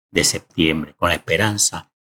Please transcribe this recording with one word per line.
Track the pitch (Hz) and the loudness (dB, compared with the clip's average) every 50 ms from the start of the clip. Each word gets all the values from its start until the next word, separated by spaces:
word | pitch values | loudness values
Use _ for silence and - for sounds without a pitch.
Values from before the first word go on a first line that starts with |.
| _ _ | _ _
de | - 82 82 | -2 0 0
septiembre, | - - - - _ _ - 82 80 78 78 76 - - | 0 -2 -4 -10 _ _ 0 2 2 2 0 -4 -8 -6
con | _ 87 87 | _ -2 0
la | 80 | 0
esperanza | 76 - - 82 87 107 107 104 101 - - 87 85 - _ _ _ _ _ | -2 -2 -2 0 2 2 0 0 0 -2 -2 -4 -6 -12 _ _ _ _ _